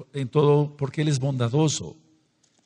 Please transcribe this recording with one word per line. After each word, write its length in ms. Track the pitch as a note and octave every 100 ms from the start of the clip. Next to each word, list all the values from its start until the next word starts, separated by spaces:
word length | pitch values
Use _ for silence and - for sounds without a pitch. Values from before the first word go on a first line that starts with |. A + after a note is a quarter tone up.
| -
en 140 | C#3 C3
todo 500 | D3+ C#3+ D3 D3 -
porque 240 | C#3 D3
Él 60 | D#3
es 100 | C#3+
bondadoso. 800 | C3+ C3 A#2 C3 D#3 - D#2+ - _ _ _ _ _ _